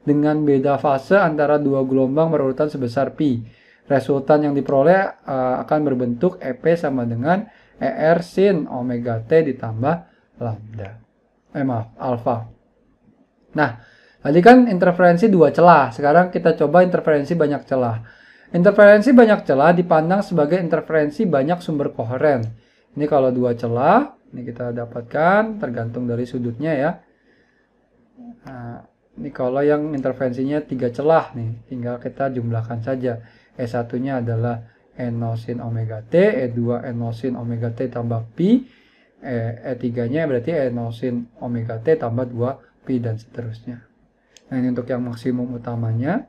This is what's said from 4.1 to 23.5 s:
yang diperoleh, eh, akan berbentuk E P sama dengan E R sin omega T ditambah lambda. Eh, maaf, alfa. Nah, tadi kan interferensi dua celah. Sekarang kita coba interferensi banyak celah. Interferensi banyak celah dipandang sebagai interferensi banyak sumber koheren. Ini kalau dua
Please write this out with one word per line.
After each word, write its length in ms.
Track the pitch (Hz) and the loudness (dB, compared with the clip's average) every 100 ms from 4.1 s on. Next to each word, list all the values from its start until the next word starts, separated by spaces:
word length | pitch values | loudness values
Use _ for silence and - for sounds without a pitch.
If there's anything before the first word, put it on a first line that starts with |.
| 139 135 151 151 | -2 2 2 2
yang 40 | 143 | -2
diperoleh, 680 | 139 139 147 190 196 - | 0 2 4 4 0 -8
eh, 320 | - 135 127 139 | -6 -4 -2 -4
akan 180 | - 156 147 | -2 -2 0
berbentuk 560 | 127 123 120 180 180 | -2 -2 0 -2 -2
E 160 | 135 123 | -10 -2
P 160 | 160 | 0
sama 320 | 170 156 131 117 | 0 0 -4 -4
dengan 380 | 117 143 190 214 _ _ _ | -2 0 0 -2 _ _ _
E 80 | 135 | -6
R 320 | - 156 170 | 0 2 2
sin 420 | 170 - 202 175 139 | 0 0 2 2 -4
omega 560 | 131 123 120 120 113 | -6 -4 -4 -4 -6
T 80 | 113 160 156 | 2 2 2
ditambah 480 | 117 117 110 135 170 - _ _ - | -4 -8 -2 -2 -2 -6 _ _ -10
lambda. 480 | 120 110 107 110 98 110 _ _ _ _ _ | -8 -8 -12 -14 -14 -16 _ _ _ _ _
Eh, 80 | 147 | -6
maaf, 320 | 135 117 113 - | -4 -4 -8 -8
alfa. 480 | 131 120 135 113 113 - _ _ _ _ _ _ _ _ _ | -6 -4 -2 -4 -6 -20 _ _ _ _ _ _ _ _ _
Nah, 240 | - 139 113 - _ _ _ 143 | -2 -2 -4 -20 _ _ _ 0
tadi 140 | 160 | 6
kan 240 | 220 254 240 | 10 8 8
interferensi 640 | 180 180 175 180 170 220 | 2 2 4 4 6 4
dua 240 | 185 143 | 6 6
celah. 400 | 151 175 160 127 | 8 8 8 4
Sekarang 400 | 123 143 160 180 | 0 4 4 4
kita 240 | 180 170 160 | 2 0 2
coba 240 | 147 170 | 4 4
interferensi 560 | 180 170 - 147 139 170 | 4 2 2 0 0 0
banyak 240 | 147 139 | 0 -2
celah. 400 | - 131 120 113 - - - _ _ | -4 -2 -2 -4 -10 -20 -20 _ _
Interferensi 640 | 170 180 202 202 208 208 | 2 4 8 8 8 8
banyak 320 | 247 226 202 - | 8 8 4 2
celah 240 | 135 156 | 4 4
dipandang 540 | 175 170 160 160 196 196 | 4 2 2 2 0 0
sebagai 320 | 170 147 180 | 0 2 0
interferensi 680 | 170 160 - 160 147 147 208 | 0 -4 0 0 0 -2 0
banyak 320 | 143 143 175 | 0 0 -2
sumber 320 | - 151 143 | -4 -4 -4
koheren. 480 | - 113 127 151 131 113 - _ _ _ - | -6 -8 0 0 0 -4 -10 _ _ _ -6
Ini 80 | 147 | 0
kalau 220 | 151 131 | 2 2
dua 180 | 127 123 | 0 -2